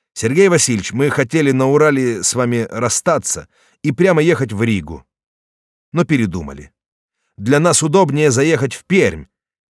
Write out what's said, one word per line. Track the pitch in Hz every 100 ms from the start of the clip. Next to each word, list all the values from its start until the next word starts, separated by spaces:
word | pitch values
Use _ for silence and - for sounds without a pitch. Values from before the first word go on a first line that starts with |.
| _
«Сергей | - 113 156 196
Васильевич, | 165 - 110 -
мы | 113 139
хотели | - 120 160 139
на | 131 131
Урале | 147 151 135 127 104
с | 90
вами | 123 120 120 113
расстаться | 113 120 - 180 151 - - - _ _ _
и | 151
прямо | 127 185 160
ехать | 165 151 120
в | 104
Ригу, | 117 98 76 73 _ _ _ _ _ _ _ _ _
но | 160 156
передумали. | 135 104 90 71 69 73 _ _ _ _ _ _ -
Для | 107 143
нас | 170 143
удобнее | 160 185 156 147 151
заехать | 117 156 160 127
в | - -
Пермь | 185 107 80 73 _ _ _